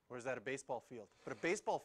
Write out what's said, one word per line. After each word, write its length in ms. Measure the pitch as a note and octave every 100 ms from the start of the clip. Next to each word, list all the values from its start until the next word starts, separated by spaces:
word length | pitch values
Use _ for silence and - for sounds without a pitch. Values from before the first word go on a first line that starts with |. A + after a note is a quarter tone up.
| -
Or 80 | B2
is 80 |
that 140 | B2+ B2
a 20 |
baseball 420 | G#2+ C3+ - A#2+ -
field? 200 | A#2+ G2 -
But 80 | -
a 40 | A#2+
baseball 480 | E3 G3+ - D#3+